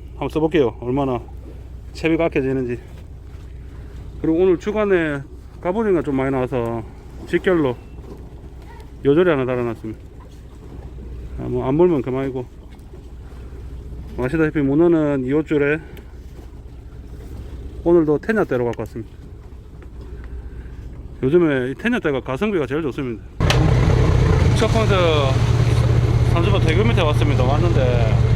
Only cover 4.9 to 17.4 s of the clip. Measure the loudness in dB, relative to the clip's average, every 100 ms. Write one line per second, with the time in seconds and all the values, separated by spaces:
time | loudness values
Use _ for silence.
4.9 | 2 2 -4 -8 -16 -16 -6 -4 0 2
5.9 | 2 2 0 0 0 0 0 -2 -4 -8
6.9 | -16 -16 -16 -2 0 2 2 2 -2 -10
7.9 | -16 -16 -16 -16 -16 -16 -16 -18 -18 -18
8.9 | -2 2 4 4 2 0 0 -2 -4 -10
9.9 | -12 -16 -18 -18 -18 -18 -18 -16 -14 -14
10.9 | -14 -12 -12 -12 -8 -4 -2 0 4 4
11.9 | 4 0 -4 -4 -6 -10 -16 -20 -18 -18
12.9 | -18 -16 -16 -16 -16 -14 -14 -12 -12 -12
13.9 | -12 -10 -6 -2 2 2 2 2 4 6
14.9 | 6 4 0 2 0 2 2 2 0 -4
15.9 | -16 -16 -16 -16 -16 -16 -16 -16 -16 -16
16.9 | -16 -14 -14 -14 -12